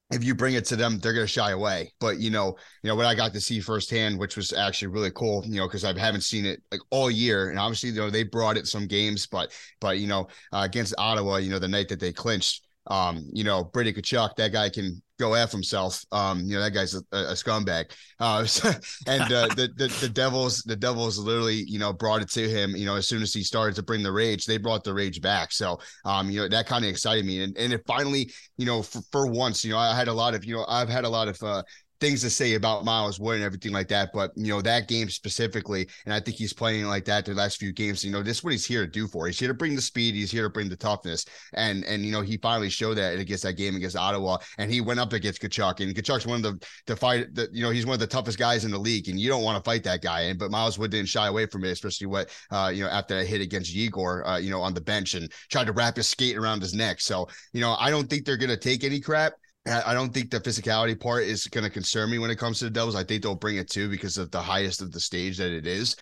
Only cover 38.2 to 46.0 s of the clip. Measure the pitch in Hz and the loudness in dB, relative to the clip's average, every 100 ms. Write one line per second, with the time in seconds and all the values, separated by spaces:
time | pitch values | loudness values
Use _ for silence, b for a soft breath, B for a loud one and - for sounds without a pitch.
38.2 | 101 117 170 123 - 123 90 107 107 85 | -2 -2 -2 -2 0 0 0 -2 -4 -2
39.2 | 85 90 127 123 165 139 - 123 117 104 | -2 0 -2 0 0 0 -2 0 0 0
40.2 | 101 113 104 107 101 90 107 101 87 82 | -2 0 -2 -2 -4 -4 -2 -2 -2 -6
41.2 | - B B - 110 98 - 104 104 107 | -6 B B -2 0 0 -2 -2 -2 -2
42.2 | 101 110 113 117 101 - 110 107 95 90 | -2 -2 0 2 0 0 0 2 0 0
43.2 | 95 95 98 92 98 95 92 87 92 101 | -2 -2 -2 -2 -2 -2 -2 0 0 2
44.2 | 95 90 B - 104 123 113 120 120 110 | 0 -2 B -6 -2 0 0 0 0 0
45.2 | 101 90 101 - 98 90 95 98 | -2 -4 -4 0 0 0 -2 -2